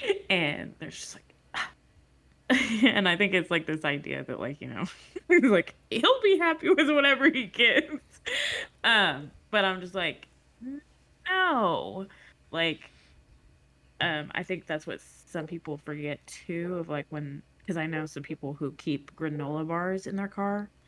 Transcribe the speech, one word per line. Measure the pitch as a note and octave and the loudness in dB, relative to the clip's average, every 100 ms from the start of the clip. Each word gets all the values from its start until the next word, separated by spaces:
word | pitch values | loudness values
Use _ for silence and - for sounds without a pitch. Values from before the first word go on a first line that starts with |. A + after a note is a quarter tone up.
| C5 G4 - | -2 -2 0
And | F#3 D3+ - - - | 0 0 -2 -8 -12
they're | - | -14
just | - - - | -14 -14 -16
like, | _ _ _ | _ _ _
"Ah." | - - - _ _ _ _ _ _ - | -10 -10 -12 _ _ _ _ _ _ 0
<laughs> | |
And | C4 B3+ A3+ A#3 G#3 F#3+ | 0 2 4 4 4 2
I | E3+ | 2
think | G3+ | 2
it's, | F3+ E3+ | 2 0
like, | E3+ D#3+ | -2 -2
this | D#3 | -4
idea | D3+ C#3+ D3 C3+ | -2 -4 -6 -8
that, | C3+ B2+ | -8 -6
like, | A2+ D3 | -6 -8
you | B2+ | -10
know, | A#2 F#3 - - | -8 -8 -10 -16
<laughs> | - - | -8 4
he's | F4 | 6
like, | C4 F#3+ - - - | 6 4 2 -8 -6
"He'll | A#3+ E4+ C5 | 2 4 6
be | G#4 F#4+ | 6 4
happy | E4+ D#4+ - | 4 0 2
with | F4 D4 | 4 6
whatever | D4 C#4 C4 C#4 | 6 4 6 4
he | C4 G#3 | 2 -2
gets." | - A#3+ G#3+ D4 D4+ _ - - - - - - _ | 4 6 6 2 -6 _ -14 -8 -4 -4 -6 -8 _
Um, | - A3 F#3 C3+ D3 - - | 2 4 4 0 -8 -18 -2
but | G#3+ F#3+ | 2 2
I'm | F#3 | 0
just | F3+ | -6
like, | F#3+ E3+ B2 - _ _ - A#3+ C#4+ _ _ _ _ - | -4 -4 -4 -14 _ _ -18 -14 -14 _ _ _ _ -2
"No." | F#4 F#4 C4+ G3 D#3 F#2+ C3+ G3 - - _ - | 2 4 4 2 0 -4 -8 -12 -16 -20 _ -8
Like, | D#3+ E3 D3+ - _ _ _ _ _ _ _ _ _ _ - | -2 0 -2 -10 _ _ _ _ _ _ _ _ _ _ -6
um, | E3+ D3+ C#3+ | -4 -2 -6
I | - | -8
think | E3+ F#3 - | -6 -8 -6
that's | D#3 D#3 | -8 -6
what | G2 | -12
some | - - _ F3 D#3+ | -14 -20 _ -10 -8
people | E3+ - D3 | -10 -10 -10
forget, | - D3+ D3 D#3 - | -8 -8 -8 -8 -12
too, | - - E3+ F3 F3+ | -18 -8 -6 -6 -6
of, | E3+ | -6
like, | D3 C#3 | -6 -6
when, | D3+ C#3+ C#3+ - _ - | -10 -10 -12 -18 _ -8
'cause | E3 | -4
I | D#3 | -4
know | D#3 D#3 | -4 -6
some | - | -10
people | C#3+ D3+ C#3 | -12 -10 -8
who | D3 C#3 C#3 | -6 -8 -6
keep | - C#3 - - | -4 -6 -6 -8
granola | D#3+ D3 C#3+ D3+ D#3 | -6 -4 -6 -6 -4
bars | E3+ F3+ F#3+ - | -2 -2 -4 -6
in | G3 | -6
their | G3 | -6
car, | - G3+ G#3 G#3 _ | -4 -2 -2 -6 _